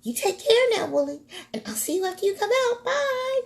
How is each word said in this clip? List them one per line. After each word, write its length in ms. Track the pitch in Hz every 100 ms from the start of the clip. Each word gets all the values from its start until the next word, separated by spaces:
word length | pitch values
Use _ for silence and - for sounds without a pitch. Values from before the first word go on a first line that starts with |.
You 100 | 214
take 240 | 240 - 381
care 400 | - 453 508 427
now, 100 | 311
Wooly, 340 | 285 285 285 - - -
and 120 | 233
I'll 80 | -
see 220 | 214 -
you 100 | 330
after 200 | 381 370
you 100 | 392
come 160 | 392 415 508 508
out. 160 | 480
Bye. 560 | - 554 554 508 508 523